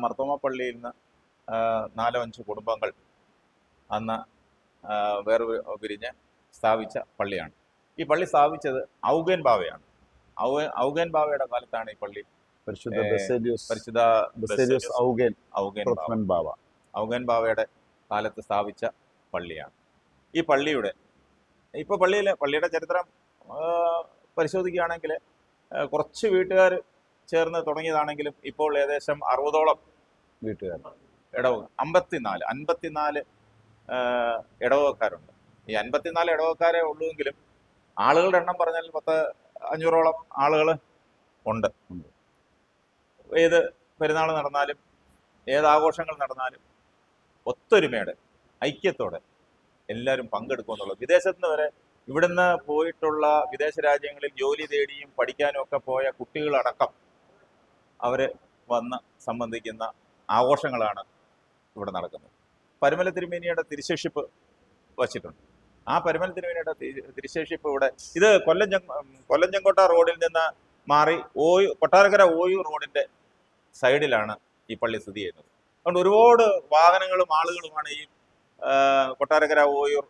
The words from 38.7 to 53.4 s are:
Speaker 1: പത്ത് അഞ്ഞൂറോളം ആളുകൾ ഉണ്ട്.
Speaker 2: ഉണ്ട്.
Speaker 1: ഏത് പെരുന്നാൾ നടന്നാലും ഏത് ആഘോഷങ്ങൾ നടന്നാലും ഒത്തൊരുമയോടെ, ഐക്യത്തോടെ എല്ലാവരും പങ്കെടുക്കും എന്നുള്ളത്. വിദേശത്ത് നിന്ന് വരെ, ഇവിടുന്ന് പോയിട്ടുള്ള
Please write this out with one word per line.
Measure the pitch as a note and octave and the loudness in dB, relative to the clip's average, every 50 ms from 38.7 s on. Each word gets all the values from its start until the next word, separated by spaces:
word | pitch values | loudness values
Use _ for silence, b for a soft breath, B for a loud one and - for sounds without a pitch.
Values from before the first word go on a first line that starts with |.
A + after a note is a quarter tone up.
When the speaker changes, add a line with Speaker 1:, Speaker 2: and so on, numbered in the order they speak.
| E3 E3 E3 E3 D#3+ D#3 | 0 -4 -8 -6 -10 -6
Speaker 1:
പത്ത് | - - D#3+ D#3+ D#3 - - - _ _ _ - - - D3 | -2 0 0 0 0 -2 -6 -12 _ _ _ -14 -8 -8 -6
അഞ്ഞൂറോളം | D#3+ D#3+ E3 E3 E3 D#3+ D#3+ D#3+ - - _ - C3+ C#3 | -2 0 2 4 4 4 4 2 -2 -10 _ -4 0 2
ആളുകൾ | D3 D#3 D3+ D#3 D#3+ D#3+ D3 - _ _ _ _ _ _ _ _ _ _ _ _ G#2+ G#2+ | 2 4 4 4 2 2 0 -4 _ _ _ _ _ _ _ _ _ _ _ _ -4 -2
ഉണ്ട്. | A2+ G#2+ F#2+ - _ _ _ F#2 | -2 -2 -2 -4 _ _ _ -16
Speaker 2:
ഉണ്ട്. | F2 D2+ - _ _ _ _ _ _ _ _ _ _ _ _ _ _ _ _ _ _ _ _ _ _ _ - - D#3+ | -16 -16 -18 _ _ _ _ _ _ _ _ _ _ _ _ _ _ _ _ _ _ _ _ _ _ _ -4 2 4
Speaker 1:
ഏത് | E3 E3 E3+ E3 E3+ - - _ _ _ _ _ | 4 6 6 4 2 2 -4 _ _ _ _ _
പെരുന്നാൾ | D#3 D3+ D3+ D#3+ D#3+ D#3+ D#3+ | -2 0 0 0 0 0 -2
നടന്നാലും | D#3 C#3+ C#3+ C#3 C#3+ C#3+ C#3+ D3 - _ _ _ _ _ _ _ _ _ _ _ _ _ | -2 -4 -2 0 0 -2 -2 -4 -10 _ _ _ _ _ _ _ _ _ _ _ _ _
ഏത് | B2 C3+ C#3+ D#3 D3+ D3+ | -2 0 2 4 6 6
ആഘോഷങ്ങൾ | D#3 D#3 D#3+ D3+ E3+ E3 D#3+ D#3 C#3+ | 6 4 2 0 -2 -6 -8 -6 -8
നടന്നാലും | C#3 C3 C3 C3 C3 B2+ C3 - _ _ _ _ _ _ _ _ _ _ _ _ _ _ _ _ _ A#2 | -8 -8 -6 -8 -10 -10 -10 -12 _ _ _ _ _ _ _ _ _ _ _ _ _ _ _ _ _ -8
ഒത്തൊരുമയോടെ, | - - _ _ A3+ G3 D#3+ C3+ A#2+ A2 F#2+ F2 - - _ _ _ _ _ _ _ _ | -8 -8 _ _ 4 4 4 2 -2 -4 -4 -6 -8 -12 _ _ _ _ _ _ _ _
ഐക്യത്തോടെ | A#2+ C#3+ C#3 - - F#3+ - - A#2 F#2 E2 D#2+ - _ _ _ _ _ _ _ _ _ _ _ _ - G#2+ | -4 -4 -4 -2 -4 -4 -2 -2 -4 -6 -6 -10 -16 _ _ _ _ _ _ _ _ _ _ _ _ -10 -10
എല്ലാവരും | A2+ B2 C3+ C3+ B2+ A#2+ A2 - | -4 -2 -2 -2 -2 -4 -6 -6
പങ്കെടുക്കും | G#2 A#2 B2 C3+ A#2+ A2 - A2 | -8 -4 -4 -6 -6 -6 -10 -10
എന്നുള്ളത്. | G#2 G2+ G2 G2 - B2 | -10 -8 -10 -8 -10 0
വിദേശത്ത് | C3 F3 F3+ E3+ F#3+ F#3 - | 2 2 2 2 0 -4 -2
നിന്ന് | F#3 E3+ D#3 | -4 -2 -2
വരെ, | D3+ D3+ D3 - _ _ _ _ _ _ - | -2 -2 -4 -6 _ _ _ _ _ _ -6
ഇവിടുന്ന് | C3+ D#3 E3+ F3 F3 F3+ F3+ F3+ F3 E3+ - | -2 0 0 0 2 2 2 2 2 0 -2
പോയിട്ടുള്ള | D3 D3 D3+ D#3+ E3 D#3+ - D#3+ D#3 D3+ D3+ D3+ D3+ D3+ D3+ | -4 -2 -2 -2 -2 -4 -4 -4 -4 -2 0 2 2 2 2